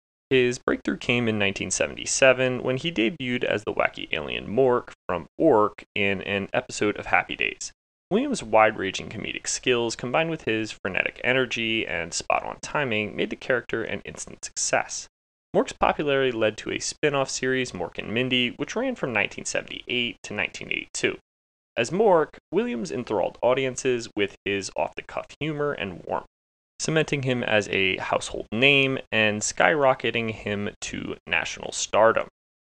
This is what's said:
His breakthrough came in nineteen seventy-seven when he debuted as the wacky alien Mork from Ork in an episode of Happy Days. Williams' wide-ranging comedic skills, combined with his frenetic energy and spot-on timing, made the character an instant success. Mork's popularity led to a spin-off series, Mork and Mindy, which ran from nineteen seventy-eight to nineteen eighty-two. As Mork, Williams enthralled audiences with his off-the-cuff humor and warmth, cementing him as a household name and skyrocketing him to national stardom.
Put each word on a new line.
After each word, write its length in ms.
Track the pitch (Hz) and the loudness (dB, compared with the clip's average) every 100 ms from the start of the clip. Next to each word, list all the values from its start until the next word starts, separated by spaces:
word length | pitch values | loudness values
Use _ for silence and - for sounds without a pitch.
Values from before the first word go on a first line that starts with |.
| _ _ - | _ _ 0
His 300 | 131 123 123 | 2 2 0
breakthrough 380 | - - - 190 | -2 -2 -2 -2
came 320 | - 120 113 | 0 2 2
in 100 | 107 | 0
nineteen 320 | 98 95 95 | 0 -2 -2
seventy-seven 920 | - 73 60 - - 135 127 127 127 | -2 -2 -4 -6 4 6 6 2 0
when 140 | - 131 | -2 -2
he 120 | 170 | -2
debuted 540 | 170 110 165 127 123 | 0 0 0 -2 0
as 180 | - 107 | 0 0
the 100 | 104 | 0
wacky 360 | - - - - | 0 0 0 -6
alien 380 | 80 69 60 65 | -4 -4 -6 -2
Mork 420 | 110 131 123 - - - | 2 4 2 -2 -10 -4
from 200 | 87 - - | -4 -4 2
Ork 460 | 160 110 104 - - | 4 6 4 -2 -8
in 260 | 101 101 95 | -2 0 0
an 260 | - 101 98 | -2 -4 -2
episode 440 | 123 - - 104 - | -2 -4 -2 -2 -2
of 100 | - | 0
Happy 300 | 90 - - | 0 0 -2
Days. 340 | 57 - - - _ _ - | -2 -4 -12 -14 _ _ -2
Williams' 320 | 208 294 233 | 0 0 -4
wide-ranging 640 | 110 110 110 107 95 - 80 | 2 6 6 4 -4 -4 -8
comedic 380 | 107 - - - | -8 -8 -8 -6
skills, 480 | - 127 120 117 | -2 2 2 0
combined 360 | - 123 147 165 | -2 -2 0 0
with 120 | 160 | -2
his 300 | - 110 110 | 0 0 -2
frenetic 480 | - 98 90 - - | -6 -4 -2 -2 -2
energy 640 | - 131 123 117 113 113 - | 0 2 0 -2 -2 -2 -2
and 260 | 85 82 | -4 -4
spot-on 440 | - - - 52 52 | -6 0 0 -2 -8
timing, 540 | - 156 131 107 104 | -6 -4 0 -2 -2
made 160 | - 107 | -2 -4
the 60 | 113 | -4
character 480 | - 123 - 113 | -2 -2 -2 -4
an 160 | - 101 | -4 -8
instant 400 | - - - - | -8 -12 -14 -14
success. 600 | - - - 120 - - - _ _ _ _ | -12 -6 0 0 0 -8 -14 _ _ _ _
Mork's 180 | 190 - | -2 -2
popularity 640 | - 220 190 147 135 131 113 | 2 2 2 0 2 2 2
led 200 | 107 107 | 0 0
to 160 | - | -6
a 80 | - | -6
spin-off 500 | - - 151 139 135 | -6 -2 0 0 -2
series, 400 | - 131 131 120 | -2 -2 0 -2
Mork 260 | 90 80 - | -6 -8 -8
and 160 | 87 | -4
Mindy, 360 | 113 127 127 123 - | -2 2 2 0 -2
which 180 | - | -6
ran 220 | 220 269 - | -4 -4 -4
from 160 | 147 | -2
nineteen 320 | 107 101 - | 0 0 -4
seventy-eight 720 | - - - - - 123 120 - | -6 -6 -6 -10 -6 -4 -4 -6
to 100 | - | -8
nineteen 380 | 104 87 - - | -6 -6 -6 -8
eighty-two. 460 | - - - 110 - _ _ _ _ _ - | -6 -6 -2 -2 -2 _ _ _ _ _ -2
As 160 | 117 | 0
Mork, 460 | 180 220 170 143 - _ | 2 6 4 2 -6 _
Williams 400 | 175 240 240 80 | -2 -2 -4 -4
enthralled 480 | - 117 104 85 - | -4 -2 0 0 0
audiences 640 | 117 131 131 127 131 123 113 - | 2 2 0 -2 0 0 -2 -2
with 180 | 98 - | -2 -2
his 280 | 98 101 95 - | -2 -2 -2 -2
off-the-cuff 500 | - - - - - - | -2 -4 -10 -8 -10 -6
humor 320 | 151 147 147 | -6 -2 -4
and 320 | - 98 85 | -4 -6 -8
warmth, 220 | - 80 - _ _ _ _ - | -4 -4 -6 _ _ _ _ -6
cementing 440 | - 160 147 147 | 0 2 2 0
him 200 | 131 123 | 0 0
as 260 | - 107 98 | 2 2 4
a 280 | 98 95 92 | 2 2 0
household 500 | - - - - - | 0 -2 -2 -8 -6
name 460 | 110 135 139 135 135 - | 4 6 6 2 -2 -2
and 300 | 110 107 104 | 2 2 2
skyrocketing 920 | - - 180 156 135 127 117 117 113 | -2 4 4 6 4 4 0 -2 -4
him 400 | 110 104 101 101 - | -4 -4 -4 -4 -8
to 340 | - 98 - - - | -8 -8 -8 -10 -2
national 460 | 85 - - - | -2 -2 -6 -8
stardom. 560 | - - 101 113 110 - _ _ _ _ | -6 0 6 6 6 0 _ _ _ _